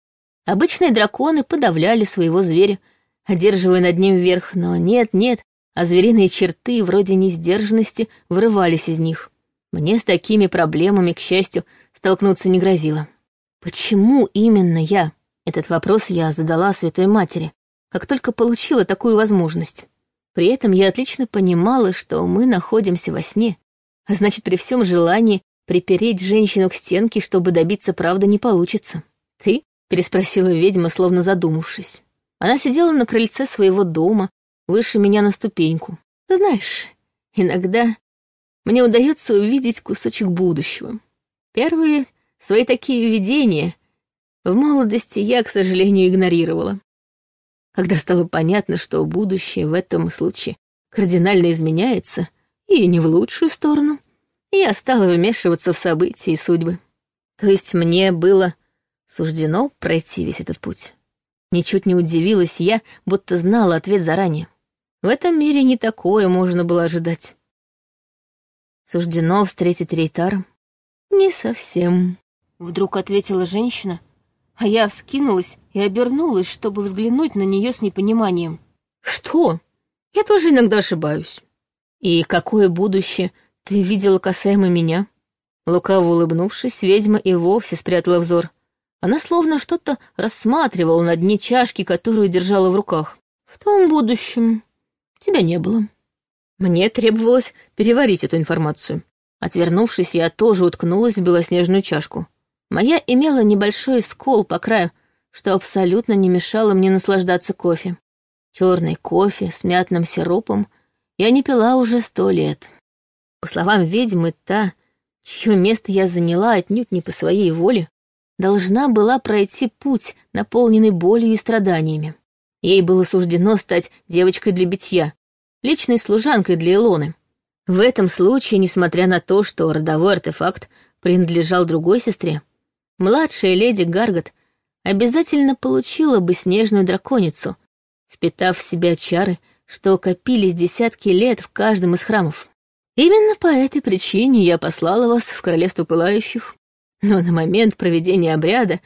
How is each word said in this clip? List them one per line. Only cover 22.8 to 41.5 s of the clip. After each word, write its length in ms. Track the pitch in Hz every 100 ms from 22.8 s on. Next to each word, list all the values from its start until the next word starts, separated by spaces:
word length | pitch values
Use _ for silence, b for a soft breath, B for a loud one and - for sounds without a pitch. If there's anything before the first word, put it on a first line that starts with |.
| 196 175 -
во 80 | 151
сне — 340 | 156 202 226 170 _ _ _ _ -
а 80 |
значит, 300 | 202 208 -
при 120 | - 180
всём 280 | - 254
желании 580 | 190 175 170 202 226 190 - _ -
припереть 540 | 175 - 180 233 190
женщину 500 | 185 214 208 202 185
к 40 |
стенке, 460 | - - 180 226 214
чтобы 300 | - 185 180
добиться 420 | 170 165 202 -
правды, 340 | 180 170 190 202
не 120 | 208
получится. 640 | 247 185 175 208 - 165 - _ _ _
"Ты?" — 220 | 208 240 - _ _
переспросила 640 | 180 180 185 190 202 185
ведьма, 380 | 165 185 190 170
словно 320 | - 180 180
задумавшись. 800 | 180 185 170 160 160 - 185 - _ _ _ _
Она 200 | 190 269
сидела 340 | 277 277 339
на 140 | 302 233
крыльце 400 | 226 226 - 269
своего 380 | - 196 190
дома, 460 | 185 160 175 214 190 - _ _ -
выше 300 | 196 233 220
меня 240 | 202 208
на 80 | 202
ступеньку. 680 | 190 214 - 160 165 - 170 _ _ -
"Знаешь, 580 | 370 403 220 - - - _ _ _ _
иногда 640 | - 185 180 180 226 233 214 _ _ _ _ _ _
мне 200 | - 240
удаётся 500 | 240 233 269 302 -
увидеть 460 | 202 208 269 247 -
кусочек 480 | - 208 233 - 196
будущего. 720 | 175 185 156 - - - 220 - _ _ _ _